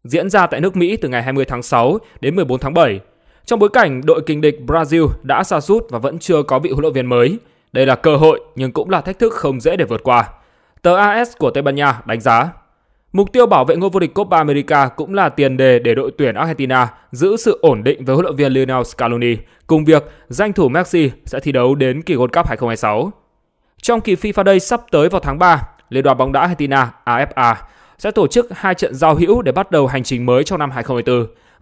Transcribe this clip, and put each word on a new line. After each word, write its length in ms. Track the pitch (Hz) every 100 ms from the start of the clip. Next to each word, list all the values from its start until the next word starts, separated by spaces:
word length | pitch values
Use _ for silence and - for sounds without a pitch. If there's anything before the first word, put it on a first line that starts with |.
diễn 260 | 123 151 180
ra 180 | 202 175
tại 140 | 135
nước 140 | 180 185
Mỹ 220 | 175 226
từ 120 | 151
ngày 140 | 123
hai 100 | 120
mươi 120 | 139 131
tháng 180 | 123
sáu 340 | 123 123 123 202 - _
đến 140 | 123 175
mười 100 | 147
bốn 140 | 127
tháng 140 | 143
bảy. 260 | 170 147 98 - _ _ _ -
Trong 140 | 233
bối 100 | 208
cảnh 320 | 262 196 127 156
đội 160 | 165 156
kình 160 | 151
địch 180 | 151 139 123
Brazil 400 | 160 151 165 156 -
đã 200 | 131 135
sa 160 | 185 165
sút 300 | 147 214 220
và 100 | 120
vẫn 200 | 135 165
chưa 240 | - 160
có 160 | 143 131
vị 100 | 156
huấn 120 | 135
luyện 120 | 151
viên 120 | 131 123
mới, 320 | 123 123 214 - _ _
đây 140 | - 135
là 100 | 123
cơ 200 | 165 147
hội 240 | 156 - - -
nhưng 160 | 131
cũng 180 | 120 165
là 120 | 185
thách 180 | - 190
thức 140 | 226
không 280 | 226 147 131
dễ 140 | 139 185
để 100 | 147
vượt 180 | 113
qua. 260 | - 120 107 - _ _ _ _
Tờ 140 | 175 185
A 300 | 208 214 240
S 120 | -
của 140 | 135
Tây 100 | 139
Ban 140 | 139 139
Nha 260 | 143 117 -
đánh 160 | 117
giá, 280 | 120 117 151 - _ _ _ _ _
mục 200 | 185 202
tiêu 120 | 247 233
bảo 200 | 185 131
vệ 100 | 165
ngôi 140 | 190
vô 100 | 185
địch 140 | 165
Copa 240 | - 202 175
America 500 | 147 143 139 147 131
cũng 260 | - 165
là 160 | 196 170
tiền 280 | - 139 131
đề 220 | 131 123
để 160 | 120 117
đội 160 | 127 -
tuyển 180 | 135 107
Argentina 520 | 160 160 131 127 120 - _
giữ 260 | 123 180 226
sự 220 | 226 -
ổn 220 | 160 107
định 220 | 113 139 127
với 100 | 131
huấn 100 | 175
luyện 100 | 143
viên 180 | 143
Lionel 300 | 131 131 131
Scaloni, 540 | 117 - 117 120 120 113 - _ -
cùng 180 | 160 151
việc 180 | 160 151 - -
danh 260 | 123 208
thủ 160 | 202 143
Messi 420 | 147 180 175 147 117 -
sẽ 140 | 127
thi 120 | 151
đấu 240 | 131 123 139
đến 260 | 131 131
kỳ 140 | 160 143
World 120 | 123
Cup 200 | 170 170
hai 100 | 117
không 120 | 120
hai 80 | 113
sáu. 340 | 110 107 170 - _ _ _ _ _ _
Trong 200 | - 233
kỳ 140 | 220 180
fifa 300 | 214 202 196
Day 140 | 196
sắp 220 | 185 233 -
tới 180 | 160 160
vào 120 | 190
tháng 180 | 143 143
ba, 240 | 180 160 - _ _
Liên 140 | 127
đoàn 140 | 139 127
bóng 140 | 131
đá 100 | 135
Argentina 500 | 170 170 143 135 120 -
A 220 | - 120 143
F 20 | -
A 260 | 120 110 - _ _ _
sẽ 140 | 208
tổ 160 | 214 180
chức 200 | 240 240
hai 240 | 180 196 180
trận 200 | - 131
giao 200 | 160 151
hữu 260 | 175 220
để 100 | -
bắt 200 | - 196
đầu 160 | 160 135
hành 160 | 135
trình 220 | 120 123 123
mới 180 | 123
trong 160 | 139 180
năm 120 | 143
hai 120 | 127
không 120 | 117 123
hai 80 |
tư, 240 | 117 123 113 - _ _